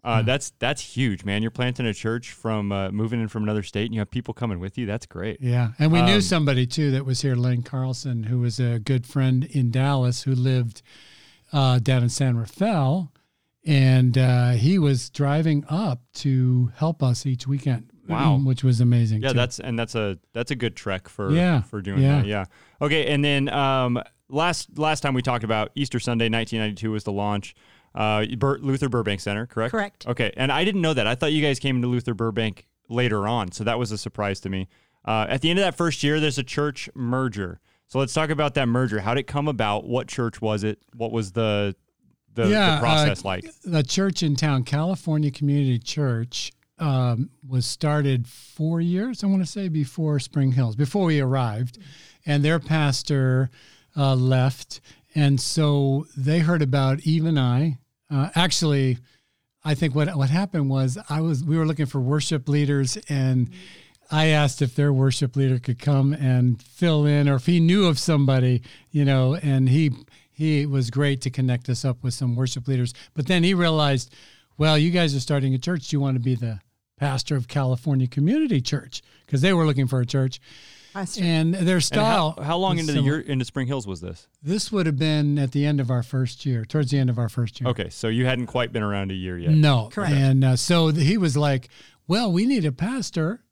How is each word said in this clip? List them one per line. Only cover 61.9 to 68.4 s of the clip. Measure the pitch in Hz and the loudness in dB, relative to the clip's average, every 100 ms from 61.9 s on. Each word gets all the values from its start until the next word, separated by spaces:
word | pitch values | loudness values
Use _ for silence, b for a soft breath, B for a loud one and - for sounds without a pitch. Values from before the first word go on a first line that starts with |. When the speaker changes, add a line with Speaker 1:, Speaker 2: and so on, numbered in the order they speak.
| 139 | -2
Speaker 2:
worship | 123 147 143 156 127 | 0 0 0 -2 0
leaders, | 147 143 139 135 214 - | 0 2 2 0 -4 -4
and | 143 131 127 120 B B B B B _ | -2 2 2 0 B B B B B _
I | 151 156 | 0 4
asked | 151 143 - | 4 2 0
if | 135 - | -2 2
their | 143 | 2
worship | 135 135 127 131 139 | 4 2 2 -2 0
leader | 135 127 | 0 0
could | 123 120 | -2 -2
come | - 139 135 | 2 4 2
and | 147 135 127 123 117 | 2 2 2 2 0
fill | - - 175 156 147 | -6 -2 2 4 4
in, | 147 143 | 4 2
or | 135 | 2
if | 147 | 2
he | 175 | 4
knew | 165 190 185 | 6 6 4
of | 143 | 2
somebody, | - 151 139 131 | 2 4 4 4